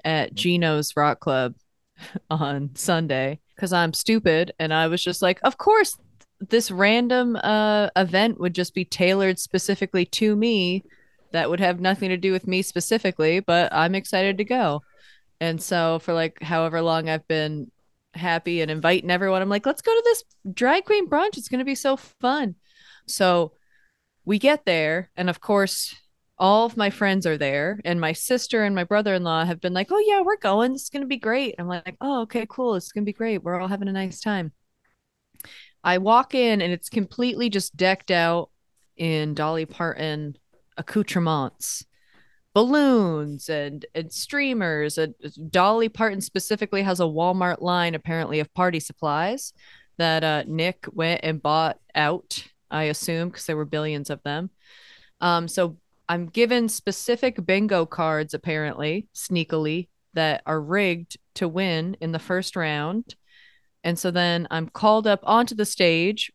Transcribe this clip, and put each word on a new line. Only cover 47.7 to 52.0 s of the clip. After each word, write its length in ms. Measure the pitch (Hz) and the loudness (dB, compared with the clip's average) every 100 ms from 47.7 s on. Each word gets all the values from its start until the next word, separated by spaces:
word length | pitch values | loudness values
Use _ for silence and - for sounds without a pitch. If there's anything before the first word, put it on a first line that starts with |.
| 180 170 156 | 2 0 -2
apparently, 440 | - 165 165 151 | -4 -4 -2 -2
of 140 | 151 | -2
party 260 | - 180 165 | 0 0 0
supplies 760 | - - 156 147 180 269 - - - - _ - | -6 -6 -2 0 0 -4 -8 -18 -20 -20 _ -2
that, 260 | 165 160 | 0 2
uh, 200 | 156 151 - | 0 -2 -2
Nick 380 | 160 170 180 - | -2 -2 -4 -8
went 300 | - 165 170 | -2 -2 0
and 180 | 160 160 | -2 -2
bought 360 | 147 156 160 - _ | 0 2 2 -2 _
out, 500 | - | -2